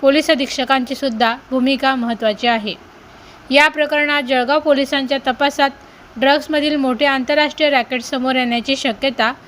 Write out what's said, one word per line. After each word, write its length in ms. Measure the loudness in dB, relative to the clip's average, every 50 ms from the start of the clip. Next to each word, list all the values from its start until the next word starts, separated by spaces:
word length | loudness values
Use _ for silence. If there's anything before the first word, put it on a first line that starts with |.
पोलीस 280 | 2 4 4 4 4 2
अधीक्षकांची 680 | 2 0 0 -2 -4 -2 0 2 0 0 0 -2 -6
सुद्धा 400 | -4 -4 -4 -2 0 0 0 0 -4 -6 -4
भूमिका 440 | -2 0 2 0 0 2 0 0 0
महत्त्वाची 520 | 0 -2 -4 -4 -2 -2 -2 -2 0 0
आहे. 260 | 0 0 0 -2 -6 -10 -10 -14 -20 -20 -20 -20 -20 -20 -20 -20 -20 -20 -14 -4 0
या 180 | 4 4 4
प्रकरणात 560 | 4 2 0 -2 0 0 0 0 0 0 -2 0
जळगाव 360 | 0 0 0 2 2 0 2
पोलिसांच्या 580 | 2 2 2 2 0 0 -2 -2 -2 -2 -4 -2 -2
तपासात 420 | -2 -2 0 0 0 0 0 0 0 -2 -6 -18 -20 -20 -20 -20 -16 -4
ड्रग्जमधील 580 | 0 2 2 2 2 0 -2 -2 0 0 0 0
मोठे 300 | 0 0 0 0 2 2
आंतरराष्ट्रीय 640 | 2 2 0 0 0 0 2 0 0 0 0 0 2
रॅकेट 320 | 2 2 0 -2 -4 -8
समोर 340 | -6 -6 -6 -4 -2 0 0
येण्याची 400 | 0 0 -2 -2 -2 -2 -2 -4
शक्यता 580 | -2 -2 -4 -4 -2 -4 -4 -2 0 -2 -2 -2 -6 -14